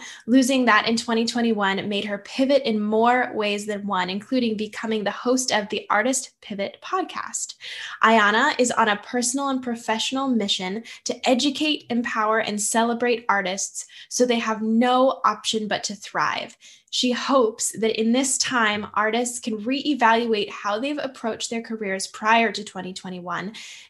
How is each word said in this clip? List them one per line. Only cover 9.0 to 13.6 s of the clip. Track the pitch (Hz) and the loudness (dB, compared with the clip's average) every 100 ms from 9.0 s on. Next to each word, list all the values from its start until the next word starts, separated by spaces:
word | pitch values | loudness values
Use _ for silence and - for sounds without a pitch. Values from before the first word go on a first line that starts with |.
| - 247 240 277 277 | -2 -2 -2 0 -2
and | 262 | -2
professional | 254 233 - 220 - 262 269 | -4 -6 -4 -2 -2 -2 0
mission | 233 202 - 185 208 226 - | 2 0 -2 -4 -6 -10 -10
to | - 240 - | -8 -2 2
educate, | 254 294 277 302 - - | 2 2 0 -2 -2 -2
empower, | 233 226 226 214 220 | -2 -2 0 2 2
and | - 208 | 0 -2
celebrate | 202 226 233 233 247 240 - | 0 2 2 0 0 0 0
artists | 202 180 196 | 0 0 -4